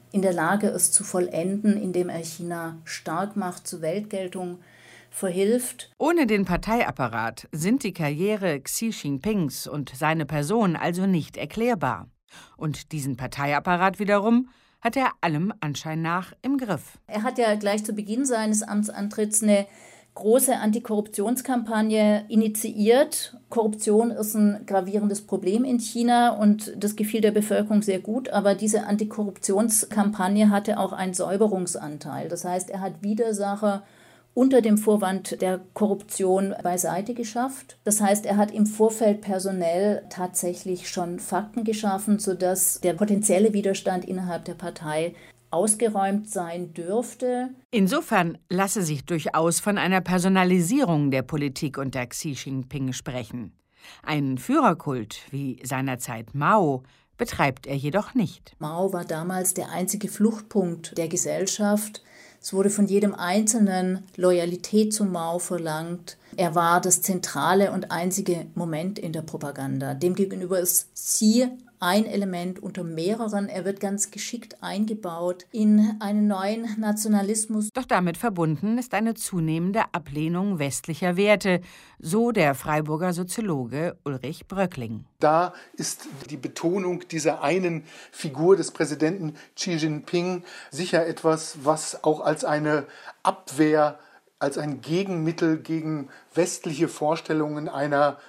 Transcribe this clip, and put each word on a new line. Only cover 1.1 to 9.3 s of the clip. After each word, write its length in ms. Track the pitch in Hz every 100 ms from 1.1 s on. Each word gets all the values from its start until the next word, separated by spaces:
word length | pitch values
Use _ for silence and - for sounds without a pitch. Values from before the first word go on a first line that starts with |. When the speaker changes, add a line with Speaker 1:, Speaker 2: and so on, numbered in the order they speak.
| 185 180 160 180 196 214 196
Speaker 1:
indem 320 | 190 180 175
er 160 | 165
China 540 | 160 - 175 170 165 160
stark 520 | - - - 165 202 202
macht, 300 | 185 180 -
zu 160 | 170
Weltgeltung 760 | 160 190 214 196 185 185 180 180 - - - - -
verhilft. 800 | - 190 180 196 247 247 - - -
Speaker 2:
Ohne 280 | 277 339 247
den 200 | 208 185
Parteiapparat 1000 | 170 190 233 - - 123 113 117 113 -
sind 300 | 151 175 269
die 100 | 202
Karriere 640 | 175 151 147 196 214 190 139
Xi 280 | 135 - 226
Jinpings 800 | 208 147 139 208